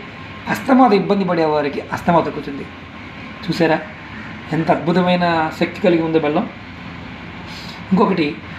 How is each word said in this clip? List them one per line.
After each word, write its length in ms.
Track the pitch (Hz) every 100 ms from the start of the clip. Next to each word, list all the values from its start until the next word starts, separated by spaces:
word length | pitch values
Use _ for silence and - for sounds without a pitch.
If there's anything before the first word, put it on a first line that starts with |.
| - - - - -
అస్తమాత 440 | - - 254 247
ఇబ్బంది 320 | 202 165 196
పడే 200 | 180 170
వారికి 380 | 156 151 143 110 -
అస్తమా 280 | - - 170
తగ్గుతుంది. 420 | 147 143 139 139 101 - - - - - - -
చూసారా 380 | - 165 160 160 - - - - - - -
ఎంత 180 | 151 165
అద్భుతమైన 800 | 139 147 180 180 180 175 165 156 -
శక్తి 200 | 165 -
కలిగి 220 | 208 165
ఉందో 160 | 165 160
బెల్లం. 300 | 147 160 247 - - - - - - - - - - - - - -
ఇంకొకటి, 440 | 185 190 175 147 - -